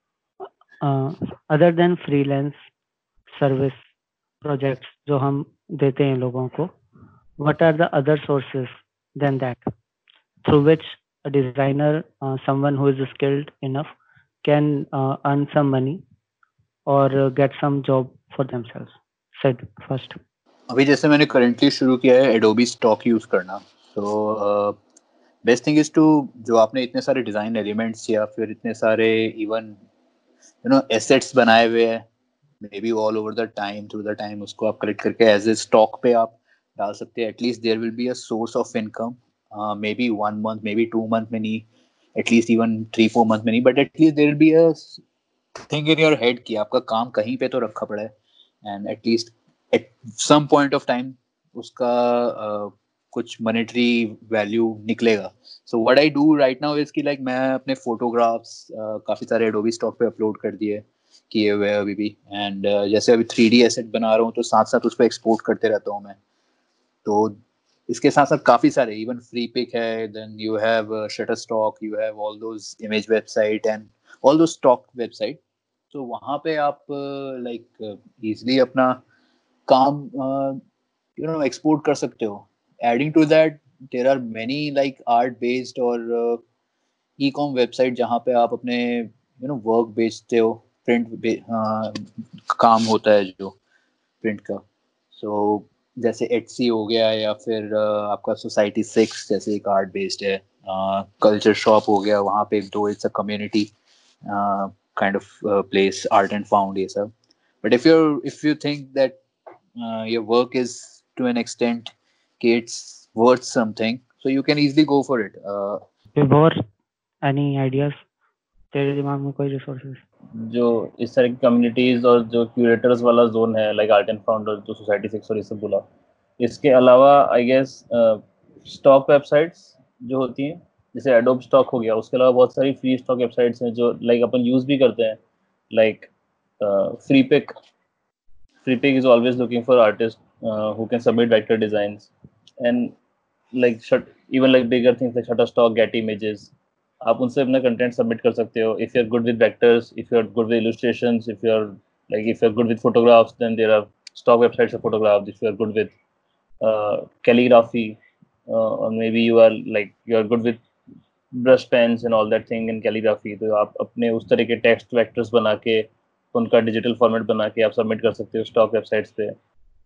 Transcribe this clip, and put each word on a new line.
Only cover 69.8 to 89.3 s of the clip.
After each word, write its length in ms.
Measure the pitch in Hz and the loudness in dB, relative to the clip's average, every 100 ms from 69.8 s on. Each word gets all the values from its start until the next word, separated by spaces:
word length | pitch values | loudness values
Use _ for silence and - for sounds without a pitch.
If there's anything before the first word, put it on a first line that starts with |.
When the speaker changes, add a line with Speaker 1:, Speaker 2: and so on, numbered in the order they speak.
| 113 113 110 | -4 -6 -8
Speaker 2:
then 340 | 107 110 107 110 | -12 -16 -10 -6
you 140 | 107 | -2
have, 220 | 110 113 107 | 0 0 -2
uh, 220 | 110 107 | -6 -8
Shutterstock, 600 | - 107 110 - 113 107 - | -8 -6 -6 -4 -2 -2 -4
you 140 | 107 107 | -10 -6
have 160 | 110 | -6
all 240 | 107 107 107 | -6 -10 -10
those 320 | 110 110 - - 107 | -12 -14 -16 -14 -6
image 240 | 107 101 | -6 -2
website 560 | 107 - 113 107 110 110 | -2 -2 -2 -2 -2 -4
and 80 | 107 107 _ _ - 127 | -6 -10 _ _ -2 2
all 80 | 156 | 4
those 160 | 160 - | 2 2
stock 200 | 139 120 _ 120 | 0 0 _ -10
website। 360 | 110 - 107 151 _ _ _ _ _ | -10 -6 -8 -8 _ _ _ _ _
तो 100 | 143 | -14
वहाँ 360 | 123 110 127 143 | -12 -12 -8 -8
पे 180 | 160 151 | -6 -2
आप, 280 | 143 139 | -2 -4
uh, 640 | - 143 139 139 135 127 120 | -10 -10 -10 -10 -10 -10 -10
like, 420 | 117 - - 107 | -12 -14 -16 -14
uh, 60 | 98 _ _ | -14 _ _
easily 360 | 110 104 113 131 | -8 -6 -2 0
अपना 420 | 123 131 127 127 _ _ _ _ _ _ - | 2 2 0 -2 _ _ _ _ _ _ 2
काम, 360 | 131 139 147 135 | 4 4 0 -8
uh, 520 | 135 131 135 135 135 - _ _ _ _ - | -8 -6 -4 -4 -6 -14 _ _ _ _ -12
you 100 | 156 | -8
know, 160 | 160 135 | -4 -4
एक्सपोर्ट 380 | - 156 147 | -4 -2 -2
कर 100 | - | 0
सकते 300 | 135 127 - | -2 -4 -6
हो। 240 | 110 101 - _ _ - 120 | -8 -8 -18 _ _ -6 -2
Adding 260 | 120 156 | 0 2
to 100 | 160 | 2
that, 280 | 151 156 160 151 _ _ | 4 4 4 -2 _ _
there 220 | 131 123 131 | -10 -2 0
are 140 | 135 | 0
many, 560 | 117 110 113 147 147 139 | -4 -8 -8 -6 -4 -2
like, 460 | 139 - - 120 | -2 -4 0 0
art 80 | 127 | 0
based 480 | 113 120 127 120 - | -2 -4 -4 -6 -4
और, 200 | 120 120 113 117 117 | -2 -2 -4 -4 -2
uh, 80 | 120 _ _ _ _ _ _ _ - 139 | -4 _ _ _ _ _ _ _ -6 -4
e-com 380 | 139 147 127 | -2 -4 -2
website 280 | 120 - 127 | -2 0 -2
जहाँ 260 | 120 113 117 | -2 -2 -2
पे 140 | 127 | 0
आप 200 | 120 117 | 0 0
अपने, 560 | 117 123 120 120 120 110 _ _ | -2 -6 -4 -4 -4 -8 _ _